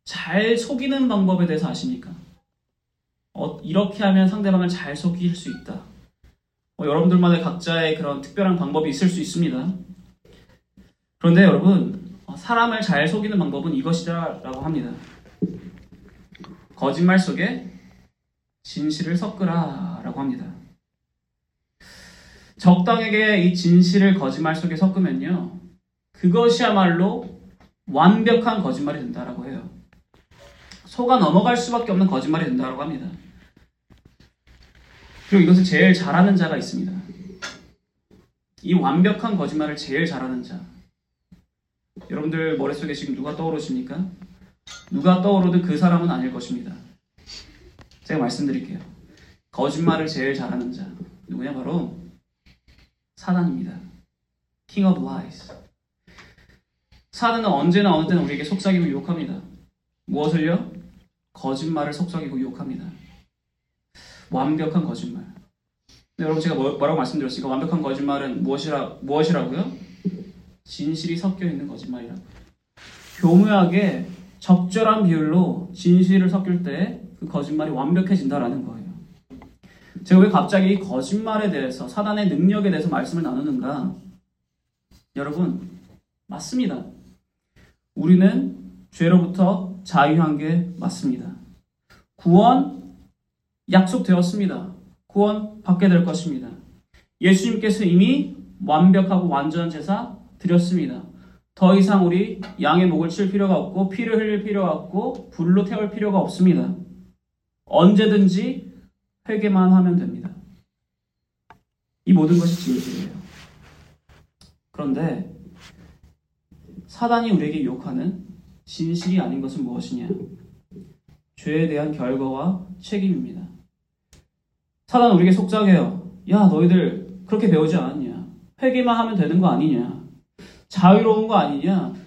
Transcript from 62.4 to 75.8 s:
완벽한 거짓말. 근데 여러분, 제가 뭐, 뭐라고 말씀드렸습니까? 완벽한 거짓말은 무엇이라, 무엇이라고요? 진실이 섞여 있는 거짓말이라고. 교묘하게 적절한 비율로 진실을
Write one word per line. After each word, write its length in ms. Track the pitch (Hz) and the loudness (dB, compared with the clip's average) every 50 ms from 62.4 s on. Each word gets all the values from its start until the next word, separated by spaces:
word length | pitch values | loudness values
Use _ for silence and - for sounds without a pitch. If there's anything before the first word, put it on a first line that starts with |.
| 131 123 - - - 262 - - 175 170 - - - - - - _ _ _ _ _ _ _ _ _ _ _ _ _ _ _ - - - - - - _ | -8 -8 -10 -12 -12 -12 -10 -12 -12 -14 -16 -18 -20 -20 -20 -20 _ _ _ _ _ _ _ _ _ _ _ _ _ _ _ -20 -20 -20 -20 -20 -14 _
완벽한 540 | - 254 139 151 156 160 156 156 - 175 - | -6 -4 -2 -2 -2 -2 -2 -2 -2 -2 -2
거짓말. 400 | - - - - - - - - - - - - _ _ _ _ _ _ _ _ _ _ _ _ _ _ | -4 -8 -10 -12 -12 -12 -14 -16 -18 -20 -20 -20 _ _ _ _ _ _ _ _ _ _ _ _ _ _
근데 100 | - 160 | -8 -4
여러분, 160 | 156 156 156 | -4 -4 -2
제가 140 | 160 170 147 | -2 -2 -2
뭐, 220 | 135 135 143 151 | -2 -2 -4 -2
뭐라고 200 | - 143 151 170 | -2 -2 -2 0
말씀드렸습니까? 500 | 190 - - - 147 135 127 - - 127 131 | -2 -4 -4 -4 -6 -6 -6 -8 -8 -6 -6
완벽한 320 | 135 143 165 165 175 156 | -4 -4 -4 -2 -4 -4
거짓말은 640 | 147 135 135 139 143 143 139 139 139 127 113 - 127 | -4 -4 -6 -4 -4 -4 -4 -4 -6 -6 -6 -4 -4
무엇이라, 540 | 131 139 143 - 156 143 - - - - - | -4 -4 -4 -4 -6 -6 -6 -6 -8 -12 -12
무엇이라고요? 720 | 127 139 143 156 156 180 160 135 123 123 135 170 208 - - - - - - - - 185 - - - - - - - - _ _ _ | -8 -4 0 0 2 2 0 0 -2 -4 -4 -6 -6 -6 -8 -14 -18 -20 -20 -8 -8 -8 -8 -8 -14 -18 -20 -20 -20 -20 _ _ _
진실이 520 | - - - 143 156 165 156 - 165 170 | -18 -12 -8 -6 -6 -6 -6 -6 -6 -6
섞여 280 | 175 202 190 180 - 185 | -4 -4 -4 -4 -4 -6
있는 220 | 165 143 135 139 | -6 -6 -6 -10
거짓말이라고. 520 | - 117 - 131 131 123 117 117 - 185 190 - - - - - _ _ _ _ _ _ _ - - - - - - - - | -12 -14 -14 -14 -14 -14 -14 -14 -16 -16 -18 -18 -20 -20 -20 -20 _ _ _ _ _ _ _ -20 -20 -20 -20 -20 -20 -4 0
교묘하게 880 | 180 165 175 185 208 214 208 190 180 170 175 202 202 180 - - - - - - - - - _ | 2 6 8 6 6 6 6 4 4 4 4 2 2 2 0 -4 -8 -10 -14 -18 -20 -20 -20 _
적절한 640 | - - 185 175 180 - - 220 220 220 220 220 196 | 2 4 4 4 4 0 0 2 2 2 2 4 2
비율로 640 | 170 165 156 151 151 170 185 175 - - - - - - | 2 2 2 0 2 2 2 2 2 -2 -6 -10 -12 -14
진실을 560 | - | -2